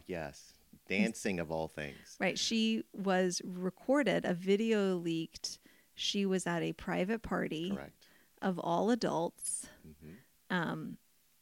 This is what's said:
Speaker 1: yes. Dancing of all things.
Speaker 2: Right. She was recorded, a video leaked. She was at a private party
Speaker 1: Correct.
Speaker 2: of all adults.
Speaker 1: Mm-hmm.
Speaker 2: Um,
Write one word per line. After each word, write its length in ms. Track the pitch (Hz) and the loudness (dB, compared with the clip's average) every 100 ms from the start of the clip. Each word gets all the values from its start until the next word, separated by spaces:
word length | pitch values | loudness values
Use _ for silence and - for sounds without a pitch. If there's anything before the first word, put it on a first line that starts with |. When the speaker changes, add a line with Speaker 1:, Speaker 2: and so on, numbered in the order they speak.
| - | -6
Speaker 1:
yes. 460 | 87 73 - - - - - - | -4 -4 -10 -20 -20 -20 -14 -2
Dancing 520 | 98 113 - 110 90 | 2 2 2 -2 0
of 100 | 78 | 0
all 180 | 80 80 | -2 -2
things. 480 | - 73 - - - | -4 -8 -8 -14 -4
Speaker 2:
Right. 180 | 190 - | -2 0
She 460 | - 226 220 220 - | 0 2 2 0 -4
was 480 | - 190 185 185 175 | -4 0 2 2 0
recorded, 800 | - 180 185 - - 285 214 170 - | -6 -4 -4 -4 2 4 4 2 2
a 80 | 175 | 0
video 600 | 185 202 226 214 196 180 | 2 4 4 4 4 2
leaked. 640 | 170 165 160 - - - - - _ - | 0 -2 -4 -8 -10 -10 -18 -20 _ -6
She 300 | - 202 196 | -2 2 2
was 180 | 190 180 | 2 0
at 160 | 170 | 0
a 120 | 160 | 0
private 500 | 165 - 175 185 226 | -4 -2 0 0 -2
party 480 | - - - 156 175 | -2 -2 0 -2 -4
Speaker 1:
Correct. 360 | 196 - - - - _ - | -4 -8 -16 -20 -20 _ -4
Speaker 2:
of 180 | 190 170 | -2 0
all 320 | - 170 196 | 0 2 4
adults. 760 | 240 - 156 170 - - - - - - | 4 2 0 -2 -4 -6 -6 -6 -16 -20
Speaker 1:
Mm-hmm. 680 | - - 202 - _ - 180 | -18 -18 -18 -20 _ -4 -2
Speaker 2:
Um, 420 | 160 160 156 - _ _ _ _ | -2 -4 -8 -12 _ _ _ _